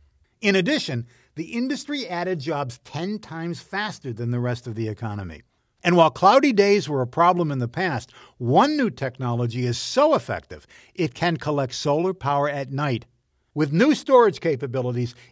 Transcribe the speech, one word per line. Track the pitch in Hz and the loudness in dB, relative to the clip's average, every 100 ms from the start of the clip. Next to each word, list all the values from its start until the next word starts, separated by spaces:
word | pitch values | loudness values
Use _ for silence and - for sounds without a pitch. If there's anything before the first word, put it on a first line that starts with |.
| _ _ _ _ | _ _ _ _
In | 208 190 | 2 2
addition, | 190 302 - 120 120 _ _ 151 | 2 0 -2 -6 -8 _ _ -12
the | 170 | -8
industry | 240 262 285 - 285 180 | -4 -4 -4 -6 -8 -6
added | 175 180 170 | -4 -4 -4
jobs | 135 147 127 - | -4 -4 -6 -10
ten | - 147 185 214 | -12 -8 -6 -8
times | - 160 170 160 | -10 -10 -8 -8
faster | - 196 214 - 131 | -8 -6 -6 -8 -10
than | 113 120 | -6 -4
the | 123 | -2
rest | 123 120 120 | -2 -4 -8
of | 110 | -6
the | 110 | -6
economy. | 101 110 101 90 78 _ _ _ _ | -6 -8 -8 -10 -14 _ _ _ _
And | 170 175 | 2 6
while | 160 | 4
cloudy | - 190 262 285 | 6 6 6 4
days | 202 202 202 151 | 4 4 4 2
were | 139 | -2
a | 123 | -2
problem | 160 175 175 156 | 2 4 4 0
in | 131 | -2
the | 120 | -4
past, | 170 180 120 - - - - | -2 -4 -4 -8 -18 -20 -6
one | 120 165 285 302 | 2 4 4 2
new | 226 | -2
technology | - 131 123 123 120 120 123 123 | -2 -8 -6 -4 -2 -2 -2 -4
is | 117 | -4
so | - 254 302 | -2 2 4
effective, | 254 - 87 - - - - _ | 2 -2 -8 -10 -18 -20 -20 _
it | - 160 - | -4 -4 -2
can | 170 160 | -2 -2
collect | 156 143 127 | -2 -2 -2
solar | - 147 147 185 | -4 -2 0 0
power | 185 139 143 143 | -2 -2 0 -2
at | 143 135 | -4 -6
night. | 135 147 117 - _ _ _ _ 147 | -4 -2 -4 -8 _ _ _ _ -4
With | 151 | 0
new | 165 294 - | 2 4 2
storage | - 254 220 - | 4 6 6 2
capabilities, | 165 127 135 131 123 123 120 - - | -2 -2 -2 -4 -2 -2 -4 -8 -14